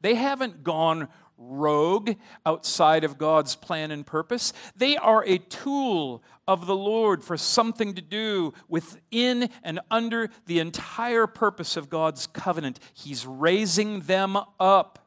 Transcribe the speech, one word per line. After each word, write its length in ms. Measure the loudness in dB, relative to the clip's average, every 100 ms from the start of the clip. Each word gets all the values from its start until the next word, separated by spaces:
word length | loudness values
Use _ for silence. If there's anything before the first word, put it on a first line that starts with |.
They 120 | 2
haven't 500 | 2 0 -2 -6 -6
gone 440 | -4 0 2 0 -6 _ _ _
rogue 760 | -12 -2 2 4 4 2 0 -6 -10 -6 -4
outside 580 | -2 -4 2 4 4
of 140 | 0 -2
God's 380 | 2 2 2 -8
plan 360 | -8 -8 -6
and 140 | -8 -6
purpose. 480 | -6 -4 -4 -4 -8 -20 -2
They 220 | 0 2
are 260 | 4 4
a 140 | 4 0
tool 840 | -2 -10 -6 -4 -2 -2 -4 -10 _ _ -2
of 180 | -2 0
the 100 | -2
Lord 480 | 0 0 2 0
for 140 | -4 -6
something 560 | 0 2 0 -2 -6
to 80 | -6
do 520 | -8 -6 -2 -2 -4 -8 _
within 840 | -4 -4 -20 _ 0 0 0 -4 -6
and 160 | -10 -10 -2
under 380 | -2 0 -2 -4 -8 -2
the 140 | -2
entire 680 | -2 -8 -10 -6 0 2 0
purpose 500 | 2 -2 -2 -6 -6
of 120 | -4
God's 380 | -2 -2 -2 -10
covenant. 520 | -6 -4 -2 -4 -8 -18
He's 320 | -20 -12 -10 -10
raising 760 | 0 4 4 2 0 0 -4
them 360 | 0 0 2 -2 -6 _
up 400 | 6 6 4 -10